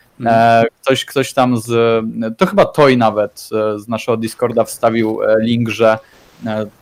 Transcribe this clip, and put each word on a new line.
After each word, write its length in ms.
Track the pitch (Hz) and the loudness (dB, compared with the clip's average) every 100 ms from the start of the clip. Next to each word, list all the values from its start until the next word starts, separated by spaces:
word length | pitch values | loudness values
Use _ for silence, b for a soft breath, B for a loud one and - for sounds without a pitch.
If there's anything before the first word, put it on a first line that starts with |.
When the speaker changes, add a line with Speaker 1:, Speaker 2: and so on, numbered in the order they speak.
| b - | b -6
Speaker 1:
Mhm. 460 | 117 113 117 117 | 0 4 4 4
Speaker 2:
e, 20 | 117 _ | 2 _
ktoś, 240 | 135 131 | -2 -2
ktoś 280 | - 135 131 | -2 -4 -4
tam 240 | - 127 120 | 0 0 0
z, 100 | 117 117 117 113 113 113 113 113 | -2 0 2 0 -4 -8 -6 -2
to 80 | |
chyba 200 | 190 196 | 0 2
Toy 320 | 160 - 143 123 | 2 4 4 4
nawet, 520 | 113 104 104 - - 110 107 | 2 0 -4 -6 -8 -4 -2
e, 40 | 107 | -4
z 80 | 107 | -8
naszego 300 | 110 - 113 | -8 -4 -4
Discorda 460 | 110 - 117 113 | -4 -4 -2 -2
wstawił, 560 | 110 - 113 117 110 110 | -4 0 0 0 -2 -2
e, 160 | 107 110 | 0 2
link, 280 | 113 117 113 | 0 -2 -2
że, 280 | 104 110 110 b b _ - | 2 2 2 b b _ -12
e, 200 | 117 107 104 _ | -8 -6 -8 _